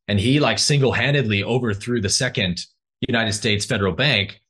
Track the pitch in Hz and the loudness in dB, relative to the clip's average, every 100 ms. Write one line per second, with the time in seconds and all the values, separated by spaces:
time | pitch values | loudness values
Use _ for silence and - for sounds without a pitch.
0 | - 101 107 143 131 110 - 143 131 104 | -4 0 2 2 2 0 0 2 2 2
1 | 123 143 117 101 95 120 120 101 117 120 | 0 0 2 0 0 0 0 -4 -2 -2
2 | 101 - 127 120 95 87 - _ _ _ | 0 0 -2 -2 -2 -2 -8 _ _ _
3 | - 117 113 107 117 104 - 110 98 85 | -2 0 0 -2 0 0 0 0 0 0
4 | 143 113 98 - | 0 2 -2 -6